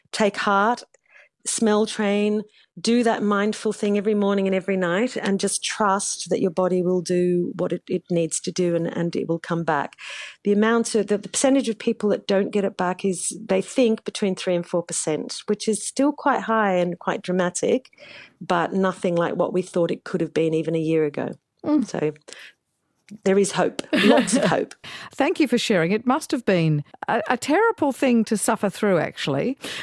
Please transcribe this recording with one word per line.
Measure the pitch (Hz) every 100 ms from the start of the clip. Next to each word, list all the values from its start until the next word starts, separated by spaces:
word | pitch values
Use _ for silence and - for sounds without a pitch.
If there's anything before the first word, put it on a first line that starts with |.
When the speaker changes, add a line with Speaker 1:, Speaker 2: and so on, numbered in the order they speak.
| _
Speaker 1:
take | - 208 -
heart, | - 196 208 240 - _ _ - - _
smell | - - 220 208 214
train, | - 208 208 208 208 208 _ _ -
do | 214 240
that | 233 214
mindful | 208 202 208 208 220
thing | 202 208 202
every | 196
morning | 208 202 202 190
and |
every | 190 185 190
night, | 180 180 254 220
and | - 196
just | 202 -
trust | - - 214 196 - - 170
that | 175
your | 190
body | 165 185 185
will | 175 185
do | 170 180 180 175 175 175
what | 180
it, | - -
it | 131 -
needs | 170 160 -
to | -
do | 175 175 170
and, | 165
and | - 170 -
it | 160
will | 165
come | - 170
back. | 160 147 - - - - - -
The | 202
amount | 202 214 233 233
of, | 220 196
the, | 202
the | -
percentage | - 269 269 226
of | 208
people | - 220 208
that | 196 -
don't | 196 196
get | 208
it | 196 -
back | 180 185
is, | 196 175 - 175
they | - 190
think, | - - 240 220
between | - - 202 185
three | -
and | 175
four | 170 175
percent, | 170 170 - 151 - - -
which | 208 -
is | 208
still | - - 277
quite | 285 285 247
high | 202 226 208
and | 180 175 175
quite | - 175
dramatic, | - 180 180 - - 254 - _ - - - _
but | 170 175 165
nothing | 190 190 175 185 170
like | 170
what | - 156
we | 180
thought | 175 - -
it | -
could | - 170
have | 160
been | - 160
even | 160 165 165
a |
year | 160 160
ago. | 151 143 - - _ _
Speaker 2:
Mm. | - 294 208
Speaker 1:
So | - 151 151 - - - _ _ _ _ _ _ 208
there | 196 190
is | 190
hope, | - 170 - -
lots | 302 - 285 196 262
of |
hope. | 202 151 - - -
<laughs> | - -
Speaker 2:
Thank | - 277 349
you | 294
for | 247
sharing. | - 190 165
It | 220 240
must | 277 -
have | 277
been | 226 185 160 151 - - -
a, | 233 -
a | 247
terrible | - 320 453 - 294
thing | 247 269 233 214
to | 214
suffer | - 220 202
through, | - 208 175
actually. | 139 - - 135 180 269 - -